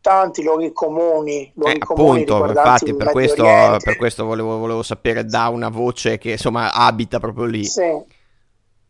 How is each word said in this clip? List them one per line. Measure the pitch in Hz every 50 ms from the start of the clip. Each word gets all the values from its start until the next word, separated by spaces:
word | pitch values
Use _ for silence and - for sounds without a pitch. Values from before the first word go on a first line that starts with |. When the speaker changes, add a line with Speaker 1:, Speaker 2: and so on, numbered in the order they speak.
Speaker 1:
tanti | _ 196 190 190 190 175 - -
luoghi | 151 156 156 160 165 156
comuni, | - - 175 156 156 160 170 170 160 156 151 151 147 143 139 _ _
luoghi | - 151 151 139
Speaker 2:
Eh, | 151
Speaker 1:
comuni | - - 170 - 160 147 131 120
Speaker 2:
appunto, | 113 - 107 104 98
Speaker 1:
riguardanti | 101 107 147 - 127 127 123 - 143
Speaker 2:
infatti |
Speaker 1:
il | 143
Speaker 2:
per | - 107
Speaker 1:
Medio | - 147 127
Speaker 2:
questo, | 131 - - -
Speaker 1:
Oriente. | 117 110 110 110 107 107 110 104 -
Speaker 2:
per | 104 107
questo | - 120 117 - - 117
volevo, | 110 113 110 110 110 110 110
volevo | 113 113 113 113
sapere | 117 - - - _ 120 113 113 113
da | 113 107 117 117 117
una | 120 120 117 113
voce | 113 113 120 123 120 - - 117 - 104
che, | - 123
insomma, | 110 107 - 139 110 120 117 104
abita | - 117 120 117 113 107 117 - - 117
proprio | - 113 104 - 120
lì. | 117 113 110 101
Speaker 1:
Sì. | 98 - 208 180 170 156 147 - _ _ _ _ _ _ _ _ _ _ _ _ _ _ _ _ _